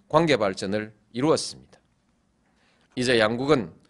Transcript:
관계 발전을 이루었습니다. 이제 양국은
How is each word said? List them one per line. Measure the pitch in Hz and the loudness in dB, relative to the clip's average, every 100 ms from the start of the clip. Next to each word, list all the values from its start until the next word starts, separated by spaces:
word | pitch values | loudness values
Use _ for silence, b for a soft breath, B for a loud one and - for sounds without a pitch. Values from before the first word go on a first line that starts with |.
| _ | _
관계 | 151 165 123 | 0 2 2
발전을 | 101 92 101 104 107 - _ | 0 -4 -4 -6 -6 -14 _
이루었습니다. | 117 147 135 - 65 - _ _ _ _ _ _ _ _ _ _ _ _ - | -4 0 0 -4 -14 -20 _ _ _ _ _ _ _ _ _ _ _ _ -4
이제 | 123 117 | 0 2
양국은 | 107 120 135 147 85 - | 2 0 0 0 0 -12